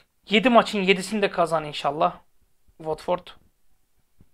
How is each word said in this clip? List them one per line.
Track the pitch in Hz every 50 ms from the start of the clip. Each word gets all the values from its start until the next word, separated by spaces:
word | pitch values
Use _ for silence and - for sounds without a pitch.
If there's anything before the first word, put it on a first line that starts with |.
| _ _ _ _ _ -
yedi | 196 220 190 247
maçın | 240 220 185 - 214 208
yedisini | 185 185 196 190 185 - 220 208
de | 202 185
kazan | - 185 170 160 165 156 151
inşallah | 151 147 - - 147 143 156 170 175 170 - _ _ _ _ _ _ _ _ _ _ _
Watford. | - 160 160 156 156 - - 180 175 180 - - - _ _ _ _ _ _ _ _ _ _ _ _ _ _ _ _ - _